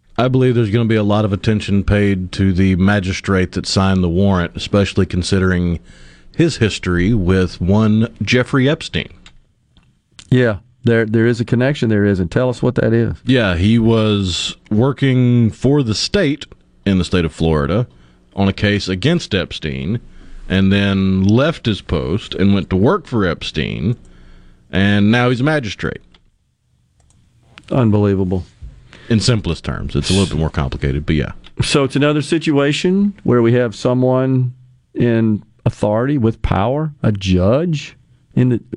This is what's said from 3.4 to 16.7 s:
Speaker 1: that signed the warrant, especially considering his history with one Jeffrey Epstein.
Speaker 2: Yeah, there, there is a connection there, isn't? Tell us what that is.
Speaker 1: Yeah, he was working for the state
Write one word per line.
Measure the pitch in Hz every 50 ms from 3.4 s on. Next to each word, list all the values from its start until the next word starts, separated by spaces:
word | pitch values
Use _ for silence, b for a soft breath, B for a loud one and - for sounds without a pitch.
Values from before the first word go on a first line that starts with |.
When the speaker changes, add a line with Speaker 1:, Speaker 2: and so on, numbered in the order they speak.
| 92 87 -
Speaker 1:
that | 92 -
signed | - - 98 95 95 95 92 90
the | 87
warrant, | 82 92 98 98 95 87 87 85 -
especially | - - - - 101 98 - - 98 95
considering | - - 90 85 - 101 95 95 92 90 87 90 87 85 80 B B B B B B B B B B B
his | - 165 165 - -
history | 117 98 - - - 92 87 87 90 104 123
with | 110 87 85 95 95 92 85 - - 90
one | 87 101 107 110 107 107 110 113 - - -
Jeffrey | 104 - 123 123 123 - - 135 127 139
Epstein. | 160 - - - - 82 - - - - - - _ - _ _ _ _ _ _ _ _ _ _ _ _ _ _ _ - - -
Speaker 2:
Yeah, | 127 127 123 113 104 90 - _ _ _ -
there, | 120 117 113 113
there | 110 107 117 113
is | 120 120 110
a | 113
connection | - 120 117 123 139 151 - - 113
there, | 107 101 101
isn't? | 101 101 92 92 82
Tell | - 113 127 127
us | 120 - -
what | 127 120
that | - - 113 113
is. | 117 113 104 82 - -
Speaker 1:
Yeah, | - 131 127 110 95 87
he | 82 92 107 113 117
was | 110 113 113 113 107 107 104 101 98 90 85 - - - - _ _ -
working | 107 104 123 143 131 - 139 135 127 127 127 123 123 120 117 107
for | - - - 127 143 147 135
the | 110 104
state | - - - - 208 185 135 147 - - - - _ _ _